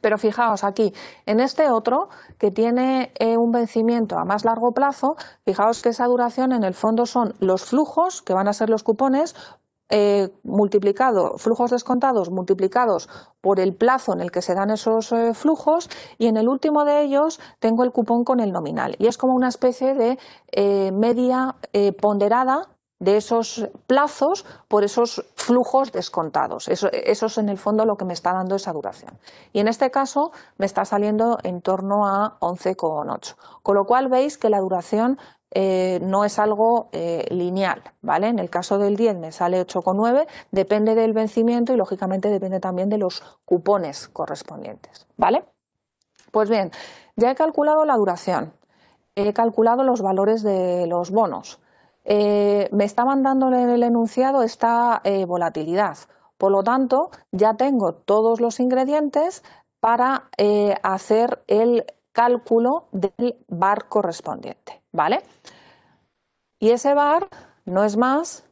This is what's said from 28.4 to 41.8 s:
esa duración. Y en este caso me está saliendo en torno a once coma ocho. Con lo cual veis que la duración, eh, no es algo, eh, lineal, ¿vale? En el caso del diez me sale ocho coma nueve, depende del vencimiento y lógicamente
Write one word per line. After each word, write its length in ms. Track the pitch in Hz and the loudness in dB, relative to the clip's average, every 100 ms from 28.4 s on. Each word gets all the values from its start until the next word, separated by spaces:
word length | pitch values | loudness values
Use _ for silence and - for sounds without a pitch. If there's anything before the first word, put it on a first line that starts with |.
| 185 196 | -2 -4
esa 160 | 196 | -4
duración. 440 | 160 98 - - - - - - | -8 -10 -12 -20 -20 -20 -20 -8
Y 80 | 208 | -2
en 80 | 208 | 0
este 240 | 226 262 | 2 0
caso 400 | 277 269 277 320 - - _ | 0 -2 -2 -4 -6 -20 _
me 100 | 196 | -4
está 180 | 196 | -2
saliendo 540 | 196 208 208 214 226 233 | -2 0 0 0 0 0
en 160 | - 180 | -4 -6
torno 480 | 180 185 196 202 202 | -2 -2 0 0 0
a 300 | 196 214 - | 0 -2 -4
once 340 | 175 180 185 | -6 -4 -4
coma 400 | 190 165 156 147 | -2 -4 -4 -6
ocho. 220 | - - - - - | -8 -12 -18 -20 -10
Con 140 | - 196 | 0 0
lo 80 | |
cual 240 | 196 247 269 | 2 2 2
veis 280 | 254 285 - | 0 0 0
que 140 | 226 | 0
la 80 | 202 | 0
duración, 580 | 190 185 175 214 233 269 - _ _ | 0 -4 -2 -2 0 -2 -8 _ _
eh, 480 | 190 190 185 185 180 | -2 0 0 0 -2
no 220 | 180 196 | 0 0
es 160 | 208 208 | 0 0
algo, 480 | 214 208 226 233 - | 0 2 2 2 -2
eh, 340 | 165 170 170 - | -8 -4 -4 -4
lineal, 540 | 180 175 185 190 - - _ | -4 -2 -2 -2 -2 -8 _
¿vale? 280 | 165 160 208 | -2 0 0
En 100 | 233 | -2
el 100 | 175 | -4
caso 280 | 175 180 202 | -6 -2 0
del 180 | 202 202 | 0 2
diez 200 | 226 190 | 0 0
me 140 | 160 | -8
sale 300 | - 175 185 | -4 0 0
ocho 200 | 180 190 | -2 -2
coma 200 | 175 190 | -2 0
nueve, 260 | 226 254 320 - - | 2 2 0 -8 -6
depende 460 | 190 190 214 214 220 | -2 0 2 2 2
del 160 | 226 | 2
vencimiento 600 | 220 220 226 226 240 240 | 0 -2 0 0 2 0
y 40 | |
lógicamente 540 | 254 | 0